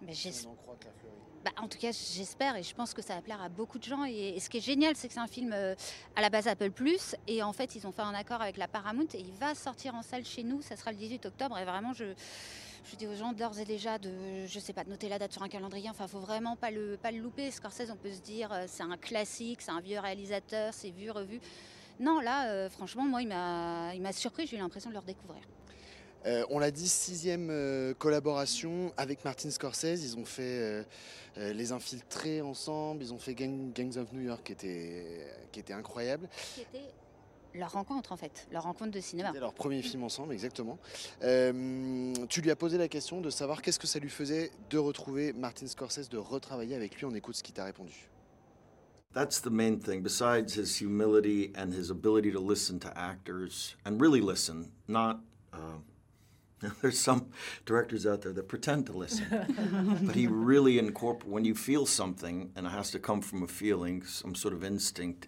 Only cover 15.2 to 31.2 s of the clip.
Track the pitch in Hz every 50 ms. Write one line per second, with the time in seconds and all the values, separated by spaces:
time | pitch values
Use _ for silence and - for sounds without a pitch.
15.2 | 202 196 - 190 196 190 - 196 196 196 196 202 196 220 - - 196 170 202 196
16.2 | 190 202 220 220 233 233 240 - 240 226 214 214 208 202 202 196 - 226 226 226
17.2 | 226 247 - 277 277 269 240 - - 202 - - 240 226 214 180 - 202 196 185
18.2 | 180 208 214 226 220 208 208 180 185 180 - - 170 170 180 339 - - 233 214
19.2 | 208 - - - 233 233 240 - - - 160 170 180 196 208 202 190 196 190 202
20.2 | 196 196 202 196 196 - 214 220 214 220 220 - - 190 170 185 202 220 208 208
21.2 | 196 190 220 240 - - - - - - - - - - - - 247 311 320 285
22.2 | 240 233 262 285 262 220 202 196 190 190 - - 180 - - 240 277 277 247 240
23.2 | 247 214 190 175 180 175 175 170 170 170 170 170 170 170 185 185 190 196 190 -
24.2 | - 226 - - 330 - 233 208 190 349 - 202 - 233 220 196 185 190 190 -
25.2 | - 175 151 - - - - - - - - - - - - - - - - -
26.2 | - 117 120 117 117 - 139 147 147 147 143 151 175 180 - - - 180 180 165
27.2 | 165 180 175 175 170 160 156 147 139 139 135 131 131 131 131 - - 151 147 147
28.2 | 139 151 143 139 139 139 - - 160 165 170 180 185 170 - - 135 131 143 -
29.2 | - 139 127 - - 151 - - 147 131 - - 160 165 175 175 151 123 113 117
30.2 | 113 - - 135 127 127 123 123 113 107 107 107 104 - - - - - - -